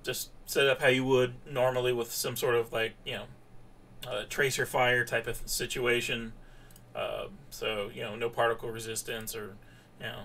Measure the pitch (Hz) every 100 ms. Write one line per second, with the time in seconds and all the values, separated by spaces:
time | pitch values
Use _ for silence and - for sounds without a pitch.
0 | - 127 - - - - 139 127 139 131
1 | 131 127 123 123 - 135 127 123 123 120
2 | 117 - 127 123 135 120 113 117 113 -
3 | - 101 107 - - - - - - -
4 | - 110 104 - 139 127 123 139 123 123
5 | 117 117 117 113 - - 123 135 123 120
6 | 113 117 113 - - - - - - -
7 | 104 107 - 98 - - 117 107 104 123
8 | 117 107 117 120 117 113 123 113 113 110
9 | - 113 110 113 104 101 - - - -
10 | 110 -